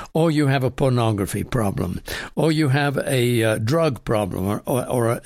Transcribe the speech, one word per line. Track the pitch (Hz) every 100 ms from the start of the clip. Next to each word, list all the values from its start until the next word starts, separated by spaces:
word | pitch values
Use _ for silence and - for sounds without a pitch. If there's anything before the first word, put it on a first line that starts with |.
| -
or | 160 165
you | 147 143
have | 135
a | 127
pornography | 127 139 123 113 104 95 101
problem, | - 127 104 - 90 92 - - -
or | - 151
you | 156 151
have | 139 143 139 -
a, | 131 120 120
uh, | 110 110
drug | 113 165 160 120
problem, | - 110 98 92 95
or, | 107
or, | - 120 -
or | 127 113 117